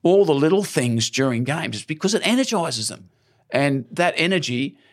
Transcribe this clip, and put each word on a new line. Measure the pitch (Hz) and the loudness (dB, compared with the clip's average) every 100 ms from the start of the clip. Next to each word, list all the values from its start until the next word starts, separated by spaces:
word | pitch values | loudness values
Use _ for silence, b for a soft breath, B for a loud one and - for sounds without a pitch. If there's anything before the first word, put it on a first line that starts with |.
all | 165 196 | 4 6
the | 185 | 6
little | 139 156 190 | 4 4 2
things | 190 156 123 117 110 | 0 -2 0 0 -2
during | - 135 117 | 0 -2 0
games? | 127 160 160 | -2 -4 -6
It's | 107 | -8
because | - 156 190 | -10 -4 -2
it | 202 | 0
energises | 175 247 262 214 165 117 110 | 0 0 0 -2 -4 -4 -8
them. | - 92 _ _ _ - | -10 -20 _ _ _ -4
And | 123 143 135 120 | 0 0 -2 -4
that | - 175 170 | -2 -2 0
energy | 170 185 131 123 139 - b | 0 0 -2 -4 -6 -8 b